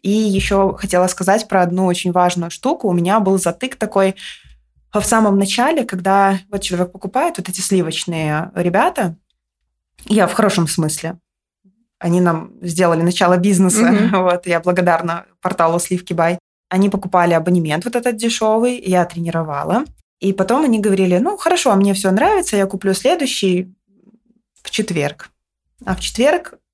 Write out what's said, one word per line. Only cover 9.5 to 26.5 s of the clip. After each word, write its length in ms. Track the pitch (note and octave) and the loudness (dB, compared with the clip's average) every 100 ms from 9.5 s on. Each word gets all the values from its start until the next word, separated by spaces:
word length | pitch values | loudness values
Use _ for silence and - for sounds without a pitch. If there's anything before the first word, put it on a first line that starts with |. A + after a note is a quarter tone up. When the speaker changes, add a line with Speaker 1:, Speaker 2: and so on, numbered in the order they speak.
| _ _ _ _ _ - | _ _ _ _ _ 0
Speaker 1:
я 200 | G#3 F3 | 2 2
в 60 | |
хорошем 340 | - F3 - D#3+ | 2 0 2 0
смысле, 480 | - D#3 - D#3+ F3 _ _ _ _ _ _ _ _ | 0 -2 -4 -8 -12 _ _ _ _ _ _ _ _
они 200 | F3 F3 | 0 2
нам 300 | F3 D#3+ E3 - | 2 0 -8 -14
сделали 400 | F3+ E3+ F3+ E3 | -8 0 2 2
начало 360 | E3+ F3+ F3 F3+ | 0 2 2 4
бизнеса. 480 | F#3+ F#3 F#3+ G#3+ A#3 | 2 4 2 4 2
Speaker 2:
Мгм. 200 | G#3 G#3+ | 4 2
Speaker 1:
<laughs> 120 | F#3+ | 2
Вот, 240 | F#3 F3 F3+ | 0 0 -2
я 120 | E3+ | -2
благодарна 680 | F3 F3+ F3+ E3 E3 E3+ - _ | 0 0 2 2 0 -8 -10 _
порталу 380 | F3+ - E3 E3+ | -8 0 0 0
Сливки 340 | - F3+ - | -2 -6 -6
Бай. 240 | E3+ E3+ F3+ _ _ _ | -2 0 -2 _ _ _
Они 200 | F#3 G3+ | 0 0
покупали 440 | G3 F#3+ F#3 F3 | 0 -2 2 2
абонемент 520 | E3+ D#3+ F3+ D#3 D3+ A#3+ | 2 2 0 0 -2 -2
вот 100 | A#3+ | -4
этот 220 | B3 A3 | -2 -2
дешёвый, 640 | A#3 A#3 A3 A3 A#3+ B3 F#3+ | -4 -2 0 2 0 -2 0
я 200 | F3+ E3+ | 0 0
тренировала. 760 | E3+ E3+ E3 D#3+ C#3+ D#3 G3+ D4+ - _ _ | -4 -4 -4 -4 -6 -2 -2 -4 -14 _ _
И 140 | F#3+ | -4
потом 300 | F#3+ F#3+ B3+ D4+ | -2 0 2 2
они 140 | A3+ | 2
говорили: 360 | G#3 G3 F#3 F3+ | 2 2 2 2
"Ну, 180 | C#4+ G4+ | 0 -2
хорошо, 380 | E4 F4+ C#4 G3 | 0 0 2 2
мне 180 | G3+ | 2
всё 180 | G3 G3 | 2 0
нравится, 460 | F#3+ E4 G#4 E4 G#3 | 2 2 2 0 0
я 80 | G3 | -2
куплю 280 | G3 G3 | -2 -2
следующий 720 | F#3+ B3+ F4 C#4 - F#3+ F3+ F#3 _ _ _ _ _ _ _ _ _ | 0 0 0 -2 -2 0 0 -4 _ _ _ _ _ _ _ _ _
в 60 | - | -10
четверг". 600 | - A3 E3+ D3 - - _ _ _ _ _ - | -6 -4 -2 -4 -6 -20 _ _ _ _ _ -8
А 80 | F#3+ | -6
в 40 | |
четверг: 540 | - - C4 F4 - | -6 0 2 0 -4